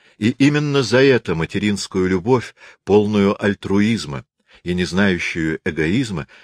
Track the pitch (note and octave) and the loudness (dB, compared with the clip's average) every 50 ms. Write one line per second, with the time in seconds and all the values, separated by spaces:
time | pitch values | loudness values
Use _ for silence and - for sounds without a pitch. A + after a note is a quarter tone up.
0 | _ _ _ _ G#2 A2+ B2+ - C3+ C#3+ D3 D3 D3 D3 C#3 C#3 C3 G2+ A#2 B2+ | _ _ _ _ -2 -2 0 2 2 2 2 2 0 0 0 0 0 2 4 4
1 | C3+ C#3 B2+ A2+ - - E2+ E2 D#2+ D#2 - G2+ F#2+ G#2+ G2+ F#2+ - - - F#2+ | 6 6 4 4 0 -2 -4 -4 -4 -4 -4 -2 -2 -2 -2 -2 -6 -6 -4 -2
2 | F#2 F#2 F#2 F2+ E2 A2 C3 A#2+ A2+ - - _ - - - _ _ - G2 G#2 | 0 0 0 -2 0 0 0 0 0 -4 -12 _ -20 -20 -20 _ _ 2 2 2
3 | G#2 G#2 G#2+ G#2 G2 G2 G2+ - A2 G#2 G2+ - - - G2 G2+ G#2 G#2+ A#2 G2 | 2 2 2 2 2 2 0 0 -2 -2 -4 -4 -4 -2 0 0 2 0 0 -2
4 | D2+ D2 C#2 B1+ - _ _ _ _ _ _ _ - E2+ F2+ F2+ F2+ D#2+ E2+ F#2 | -6 -8 -10 -12 -14 _ _ _ _ _ _ _ -8 -6 -4 -2 -2 -2 0 0
5 | - G2 F#2 E2+ - - - F2 D#2+ D#2 D#2 - - F#2+ D#2+ D#2+ D#2 D#2+ F#2 B3+ | 2 2 0 0 -4 -6 -6 -4 -4 -4 -4 -4 -6 -6 -4 -2 -2 0 0 -2
6 | C#4 G#2+ F#2+ D#2+ C2+ - - - | -2 -4 -6 -8 -10 -12 -16 -20